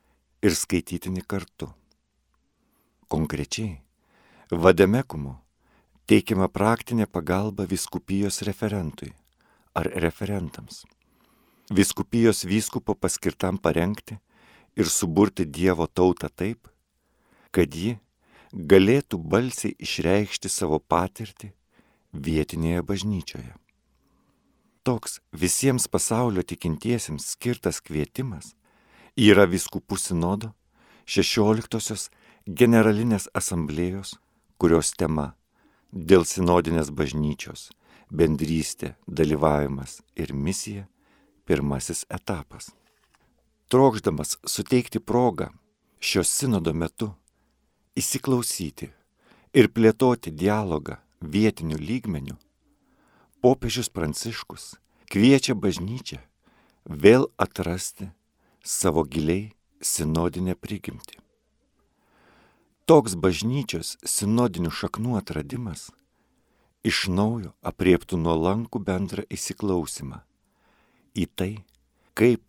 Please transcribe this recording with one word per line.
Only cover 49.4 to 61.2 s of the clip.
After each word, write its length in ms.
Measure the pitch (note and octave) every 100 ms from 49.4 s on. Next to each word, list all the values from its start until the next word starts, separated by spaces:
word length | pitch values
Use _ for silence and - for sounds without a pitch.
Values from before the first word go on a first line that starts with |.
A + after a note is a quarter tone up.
| _
ir 140 | C#3 G#2+
plėtoti 640 | - A2 G#2+ C3 B2 -
dialogą 680 | D2+ F#2+ G#2 G2 D#2 D2 - _ -
vietiniu 540 | D#2 F2+ G#2+ - D#2+ D#2
lygmeniu, 580 | D2+ B2 A2 D#2 C2+ - _ _ _ _ _ _ _ _ _ _
popiežius 480 | B2 C3 A#2+ A#2 A2+
Pranciškus 840 | - D#2 D2 A#2 A2+ - G2 - - _ _ -
kviečia 440 | G2 A#2+ C3+ -
bažnyčią 640 | G#2+ G2 F2 F#2 B2 - C#2 - _ _ _ _ _
vėl 440 | - D2 F#2+ A#2+ - -
atrasti 720 | G2 - F2 F2+ - - G2 - _ _ _ _
savo 420 | - - G2 D#2
giliai 480 | D2 D#2+ D2+ F#2 G#2+ - _ -
sinodinę 720 | - - D#2 D#2+ F2 F2 F#2
prigimtį. 640 | F2 - G#2 - - - -